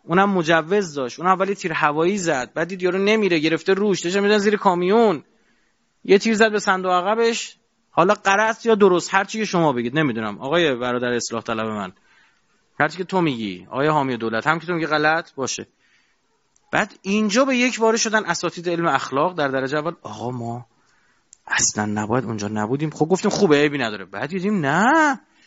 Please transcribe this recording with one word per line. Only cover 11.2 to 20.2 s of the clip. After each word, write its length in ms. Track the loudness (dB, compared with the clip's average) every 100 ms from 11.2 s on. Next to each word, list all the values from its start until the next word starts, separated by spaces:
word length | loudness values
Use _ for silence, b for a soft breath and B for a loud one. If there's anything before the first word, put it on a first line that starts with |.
| -4 -6
طلب 260 | -6 -4 -4
من، 260 | -6 -8 -12 b b b b b b _ -4
هر 80 | -2
چی 100 | -2
که 60 |
تو 180 | -4 0
میگی 460 | 0 0 -4 -8 -8
آقای 180 | -2 0
حامی 300 | 0 0 -4
دولت، 300 | -4 -2 0
هم 120 | -2
که 80 | -2
تو 60 |
میگی 120 | -4 -2
غلط 480 | 0 2 0 -4
باشه. 340 | -8 -6 -6 -12 _ _ _ _ _ _ _ _ _ _
بعد 280 | -2 -2 -6
اینجا 440 | -4 0 0 2 2
به 100 | 2
یک 240 | 0 0
باره 180 | 0 0
شدن 280 | 0 -2 -2
اساتید 440 | -4 -6 -6 -4
علم 160 | -2 0
اخلاق 520 | 0 0 0 0 0
در 100 | -2
درجه 300 | -2 -2 -4
اول، 160 | -4 -8
آقا 300 | -12 -10